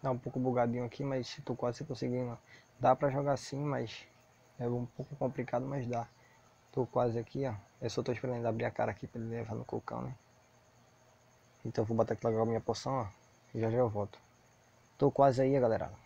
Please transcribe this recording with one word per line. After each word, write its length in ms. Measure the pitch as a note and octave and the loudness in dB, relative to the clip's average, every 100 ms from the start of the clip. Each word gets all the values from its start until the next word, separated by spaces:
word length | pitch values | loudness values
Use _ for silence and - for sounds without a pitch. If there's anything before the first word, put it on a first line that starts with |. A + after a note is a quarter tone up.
Tá 80 | C3+ | -2
um 80 | B2 | -2
pouco 200 | C3 C3 | -2 0
bugadinho 460 | B2+ B2 A#2+ A#2+ | 2 2 2 0
aqui, 200 | A#2+ - | -4 -4
mas 360 | C#3 C3+ A#2+ - | -4 -2 -4 -10
tô 100 | - B2 | -8 -2
quase 280 | B2 A#2 | -2 -4
conseguindo. 540 | C#3+ A#2+ B2+ B2 B2 A#2 _ - _ - | -8 -4 -2 -2 -4 -8 _ -20 _ 2
Dá 160 | B2+ | 4
pra 160 | B2+ C#3+ | 6 4
jogar 260 | C3+ C#3+ C3 | 2 2 0
sim, 220 | - C3+ | -2 -4
mas 420 | D3 C3 A#2 - - _ _ _ _ - | -2 -2 -4 -8 -16 _ _ _ _ -6
é 100 | A#2+ | -2
um 180 | A#2+ A#2+ | -2 -4
pouco 300 | - C#3 C#3+ | -8 -10 -2
complicado, 480 | C3 B2 A#2+ B2 | -2 -2 -4 -2
mas 220 | C3 C#3 A#2+ | -2 -4 -4
dá. 200 | A#2+ A2+ _ - - - _ _ | -4 -6 _ -20 -20 -20 _ _
Tô 160 | - B2 | -2 0
quase 320 | B2+ B2 A#2 | 2 2 0
aqui, 280 | A2+ C3+ C3+ | -4 -4 -4
ó. 80 | G#2+ - _ | -4 -12 _
Eu 100 | A#2+ | -4
só 120 | - | -2
tô 100 | B2 | -2
esperando 260 | A#2 B2+ A#2+ | -2 -2 -2
ele 80 | A#2 | 0
abrir 180 | A2+ | 0
a 60 | A#2 | -2
cara 200 | - A#2 | 0 -2
aqui 160 | G#2 - | -2 -10
pra 140 | A#2+ | -8
ele 100 | A2+ | -6
levar 240 | A2+ A2+ | -6 -6
no 100 | A2+ | -6
cocão, 380 | A#2 A#2 - A#2 | -6 -8 -6 -6
né? 120 | B2 C3 _ _ _ _ _ _ _ _ _ _ _ _ _ _ | -6 -10 _ _ _ _ _ _ _ _ _ _ _ _ _ _
Então 180 | A#2 A#2 | -4 0
eu 40 | A2 | 2
vou 100 | A2+ | 4
botar 180 | A2 | 2
aqui 120 | A2 A#2 | 2 0
logo 140 | A2 | 2
a 60 | A2+ | 2
minha 140 | A2+ | 0
poção, 320 | A2+ A2+ B2 | -2 -4 -2
ó. 140 | C3 G#2 - - _ _ | -2 -4 -10 -20 _ _
E 60 | - | -4
já 100 | A2 | 0
já 80 | A#2+ | 2
eu 100 | B2 | 2
volto. 300 | G#2 G2+ - - _ _ _ _ _ _ _ | 0 -4 -6 -20 _ _ _ _ _ _ _
Tô 120 | C#3+ | 2
quase 320 | - C#3 B2 | 6 6 6
aí, 160 | C3+ C#3 | 4 6
galera. 340 | A#2+ A2 E2 - | 4 2 -2 -10